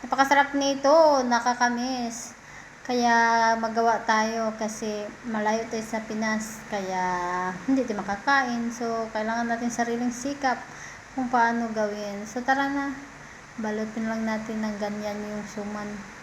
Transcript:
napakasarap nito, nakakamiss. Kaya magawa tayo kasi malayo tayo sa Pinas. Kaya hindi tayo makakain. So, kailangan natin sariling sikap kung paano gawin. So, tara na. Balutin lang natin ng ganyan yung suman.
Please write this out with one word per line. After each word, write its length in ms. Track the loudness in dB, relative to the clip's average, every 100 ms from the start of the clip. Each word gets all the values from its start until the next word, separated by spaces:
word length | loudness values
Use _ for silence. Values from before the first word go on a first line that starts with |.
napakasarap 560 | -2 2 6 6 4 2
nito, 640 | 0 2 6 8 8 6
nakakamiss. 1120 | 4 2 2 2 2 2 -2 -4 -4 -6 -12 -16 -18 -18 -18 -18
Kaya 720 | -2 2 6 6 6 6 4 4
magawa 400 | 0 2 4 2 4
tayo 480 | 2 4 0 -2 -2
kasi 480 | -6 -4 -6 -4 -8 -10 -6
malayo 320 | -2 0 0 -2
tayo 160 | -6 -4
sa 160 | -6
Pinas. 640 | -4 -2 0 0 -4 -10 -6
Kaya 880 | -6 -2 -2 0 0 -2 -2 -2 -4 0
hindi 160 | 2 2
tayo 160 | -2
makakain. 720 | -4 -4 2 2 2 -2 -2
So, 320 | -4 -4 -4 -4
kailangan 320 | -2 -2 -2 0
natin 160 | -2 -2
sariling 400 | -2 -2 0 -2
sikap 480 | -2 -6 -2 0 0 -6 -16 -16 -16 -12
kung 160 | -6 0
paano 400 | 4 4 2 -2
gawin. 560 | 0 -2 -2 -6 -8 -6
So, 160 | -6
tara 240 | 0 2 2
na. 240 | 0 -4 -6 -12 -18 -18 -18 -16 -6
Balutin 480 | -4 -2 -4 -4 -4
lang 160 | -2 -2
natin 400 | -2 -4 -4 -4
ng 160 | -2
ganyan 400 | -4 -4 -4 -6 -6
yung 160 | -8 -8
suman. 720 | -8 -6 -6 -8 -10 -12 -16